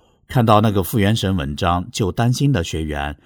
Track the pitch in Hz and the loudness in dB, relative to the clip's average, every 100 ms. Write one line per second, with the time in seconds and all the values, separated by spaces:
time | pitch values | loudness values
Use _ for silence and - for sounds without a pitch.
0 | _ _ - 131 113 107 110 101 92 117 | _ _ -4 0 4 4 4 0 0 0
1 | 98 110 98 95 69 73 90 87 107 - | 2 2 0 -2 -4 -2 0 -2 -4 -4
2 | 98 85 120 127 143 123 82 80 78 73 | -4 0 0 2 0 0 -2 -6 -6 -6
3 | 71 71 | -6 -8